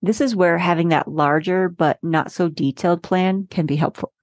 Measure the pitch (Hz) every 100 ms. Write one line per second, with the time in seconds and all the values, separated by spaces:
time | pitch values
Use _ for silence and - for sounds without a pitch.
0 | 185 220 277 214 180 170 175 165 170 156
1 | - 156 147 156 165 185 185 175 156 -
2 | 165 160 - - 170 151 143 131 180 170
3 | - 185 185 190 190 - 151 143 160 -
4 | - _